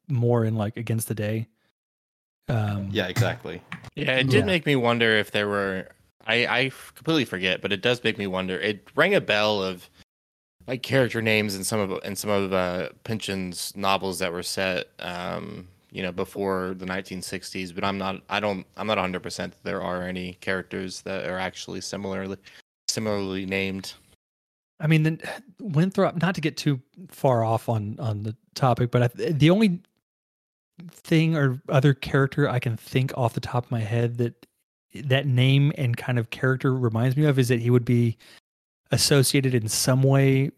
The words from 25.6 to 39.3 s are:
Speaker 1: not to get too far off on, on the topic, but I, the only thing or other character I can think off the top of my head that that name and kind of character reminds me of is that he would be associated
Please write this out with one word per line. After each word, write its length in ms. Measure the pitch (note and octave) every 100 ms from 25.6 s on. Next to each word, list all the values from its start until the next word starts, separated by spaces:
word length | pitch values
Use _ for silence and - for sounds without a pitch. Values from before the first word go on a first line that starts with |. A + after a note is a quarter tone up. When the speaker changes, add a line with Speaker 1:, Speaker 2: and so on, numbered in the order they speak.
| A3 D3 F#3 F#3+ F3+ F3
Speaker 1:
not 140 | E3+
to 80 | F3+
get 160 | D3+ -
too 220 | D3+ C3 - - F3+
far 360 | - C#3+ A#2+
off 260 | A2+ A#2 -
on, 260 | A2+ G#2 A2+
on 260 | A#2 G#2
the 120 | G#2+ A2 _
topic, 360 | - C3 A#2 B2
but 140 | B2
I, 260 | A#2+ - A2+
the 180 | D3+ D3
only 320 | G3 A3 E3+ - _ _ _ _ _ _ _ _ - F3
thing 440 | - - D#3+ D#3+
or 280 | D#3+ C#3 B2+ -
other 240 | D3 C#3+
character 520 | C3+ - C#3 C3+ - C#3+
I 120 | B2
can 180 | B2 A2+
think 400 | - C3 C3 -
off 160 | A#2
the 80 | -
top 240 | - B2
of 60 | -
my 100 | A#2
head 380 | G#2+ A#2 A#2 A#2+
that 280 | A#2+ - - _ _ _ _ F#2+
that 220 | C#3 C3+ C#3+
name 460 | B2 C3 C#3 C#3+ D#3+
and 180 | B2+ A#2+
kind 220 | - B2
of 100 | A2+
character 460 | - C3 C3 C#3
reminds 420 | C3 A#2+ A2 B2+ C3
me 80 |
of 140 | D3+ C3+
is 100 | A#2+
that 120 | A#2+
he 100 | A#2+
would 160 | B2 A#2+
be 320 | A#2+ A#2 - - - _ _ _ _ _
associated 640 | B2+ - C#3+ C3